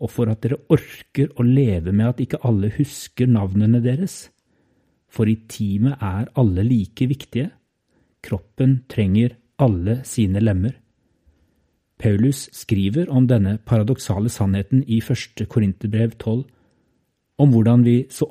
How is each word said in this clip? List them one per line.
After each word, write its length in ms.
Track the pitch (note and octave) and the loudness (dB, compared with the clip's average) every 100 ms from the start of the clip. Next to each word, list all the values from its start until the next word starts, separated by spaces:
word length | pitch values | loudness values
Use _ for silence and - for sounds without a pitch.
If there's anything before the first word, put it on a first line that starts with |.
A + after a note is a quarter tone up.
og 120 | A2+ | -8
for 180 | - A#2 | -4 -4
at 100 | A2 | -2
dere 180 | A#2+ C#3+ - | -4 -6 0
orker 600 | E3 - - - - C#3 - | 0 0 -18 -10 -4 -4 0
å 100 | B2 | 2
leve 460 | C3 C3 F2+ E2 | 2 2 0 0
med 220 | G2+ A2+ | 0 0
at 80 | B2 | -2
ikke 180 | B2+ D3+ B2 | -6 -4 -2
alle 240 | G#2+ G#2 - | 0 -2 -2
husker 520 | C#3 - - - B2+ | -4 -6 -12 -2 2
navnene 520 | A2+ G2 F#2+ G#2+ A#2+ | 2 0 0 2 2
deres. 460 | A#2+ C3+ F#3+ - - _ _ _ _ _ _ _ _ | 0 -2 -6 -10 -20 _ _ _ _ _ _ _ _
For 140 | - G#2+ | -2 0
i 80 | A2 - | 0 -4
teamet 500 | - G#2 G2 B2 C#3 | -8 -4 0 0 -2
er 300 | G#2 F#2+ A2+ - | -4 -4 -4 0
alle 240 | A#2 F2+ | 2 2
like 460 | A2 B2 F#2+ - B2+ | 0 0 -2 -4 -4
viktige. 400 | C#3 - A2+ D#3+ - _ _ _ _ _ _ | -4 -6 -6 -6 -10 _ _ _ _ _ _
Kroppen 580 | - G2 - - C3 C3 - | -8 -8 -6 0 2 2 -2
trenger 480 | - G2+ G2+ A#2+ - _ - | -2 0 2 0 -2 _ -2
alle 400 | A2+ F#2+ F2+ B2 | 0 0 -2 -4
sine 380 | C3 - G#2 G2 | -4 -2 0 2
lemmer. 360 | A2 F#2 G#2 - _ _ _ _ _ _ _ _ _ _ _ - | 0 0 -2 -6 _ _ _ _ _ _ _ _ _ _ _ -4
Paulus 460 | A2+ G2+ B2+ C#3 - - | 0 2 2 -2 -8 -18
skriver 540 | - G2 G2 B2 F3 | -4 -2 0 -2 0
om 140 | C3+ B2+ | 2 2
denne 300 | B2 G2 G#2+ - | 2 0 -2 0
paradoksale 640 | A#2 G#2 C3 - G2 A2+ | 0 2 -2 -4 -4 -4
sannheten 540 | - G2 G2 G2 C3 C#3 | -2 0 0 0 0 0
i 140 | A2+ | -2
første 400 | - B2 - - A2 | -2 -4 -6 -10 -6
Korinterbrev 640 | - G2+ F#2+ A2 G#2+ A#2 A2 | -2 0 -2 -4 -2 -2 -4
tolv, 300 | - A2+ C3+ _ _ _ _ _ _ _ _ - | -6 -6 -6 _ _ _ _ _ _ _ _ 2
om 140 | C#3+ | 4
hvordan 320 | A#2 A2 B2 A#2+ | 6 4 4 4
vi 180 | A#2+ - | 2 0
så 160 | - D3+ | -6 -4